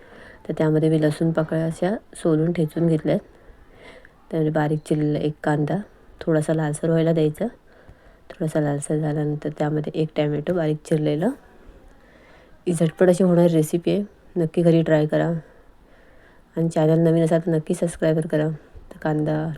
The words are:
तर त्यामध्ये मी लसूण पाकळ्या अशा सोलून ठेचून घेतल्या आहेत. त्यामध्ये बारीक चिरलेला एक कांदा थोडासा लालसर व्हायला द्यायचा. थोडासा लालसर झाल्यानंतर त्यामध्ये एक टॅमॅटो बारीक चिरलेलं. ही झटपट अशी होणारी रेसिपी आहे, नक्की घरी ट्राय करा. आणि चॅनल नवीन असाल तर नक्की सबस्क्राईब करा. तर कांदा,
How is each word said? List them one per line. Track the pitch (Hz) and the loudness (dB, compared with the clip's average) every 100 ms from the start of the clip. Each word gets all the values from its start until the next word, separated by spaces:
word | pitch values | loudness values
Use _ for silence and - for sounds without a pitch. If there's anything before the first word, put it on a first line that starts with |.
| - - - - - | -20 -20 -20 -14 -8
तर | 156 | -2
त्यामध्ये | 156 156 156 | 0 2 2
मी | 160 | 2
लसूण | 151 151 165 | 0 0 0
पाकळ्या | 160 156 160 165 | 0 -2 -2 -4
अशा | 165 180 220 - - | -2 -4 -4 -8 -4
सोलून | 170 156 165 | 0 2 0
ठेचून | 175 156 165 165 | 0 -2 0 0
घेतल्या | 156 - | 0 0
आहेत. | 180 - - - - - - - - - _ - | -2 -4 -20 -20 -20 -20 -20 -20 -20 -20 _ -8
त्यामध्ये | 160 156 | -2 0
बारीक | 156 151 156 - | 0 0 -2 -2
चिरलेला | 151 151 147 | -2 0 -2
एक | 151 - | -4 -4
कांदा | 151 147 147 190 208 - - - | -2 0 0 -4 -6 -18 -20 -8
थोडासा | - 156 151 | -2 0 0
लालसर | 160 151 147 165 | -2 -2 -2 0
व्हायला | 160 160 | 2 2
द्यायचा. | 170 156 151 226 - - - - - - - - | 2 0 -2 -6 -8 -20 -20 -20 -20 -20 -20 -20
थोडासा | - 160 160 | -6 -4 -2
लालसर | 147 143 - 156 | -2 -2 -2 -2
झाल्यानंतर | 156 151 147 151 151 - | -2 -2 -2 -4 -6 -4
त्यामध्ये | 151 151 151 165 | -2 -2 -2 -4
एक | 160 - | -2 -2
टॅमॅटो | 147 147 151 | -2 -2 -2
बारीक | 180 156 156 | -2 -2 -4
चिरलेलं. | - 160 151 147 208 285 - - - - - - - - - - - - - | -2 0 0 0 -2 -4 -12 -20 -20 -20 -20 -20 -20 -20 -20 -20 -20 -8 -4
ही | |
झटपट | 165 165 - 185 | 0 0 4 4
अशी | 175 | 6
होणारी | 185 170 175 | 4 6 4
रेसिपी | 165 156 175 170 | 4 2 -2 0
आहे, | 185 208 - - 180 | -2 -4 -12 -8 -2
नक्की | 160 - | -2 0
घरी | 170 165 | 2 2
ट्राय | 160 156 151 | 4 2 2
करा. | 156 156 165 - - - - _ - - - - - _ - | 0 -2 -4 -8 -20 -20 -20 _ -20 -20 -20 -20 -20 _ -4
आणि | 165 | -2
चॅनल | 165 156 160 | 2 2 4
नवीन | 165 165 | 4 4
असाल | 165 165 165 | 2 2 0
तर | |
नक्की | 160 156 | -2 -2
सबस्क्राईब | 180 175 - 160 160 | -4 -4 -2 0 0
करा. | 160 151 156 | -2 -2 -2
तर | 151 - - - - | -6 -14 -20 -20 -8
कांदा, | 156 151 151 156 160 | -4 -2 -2 -2 -4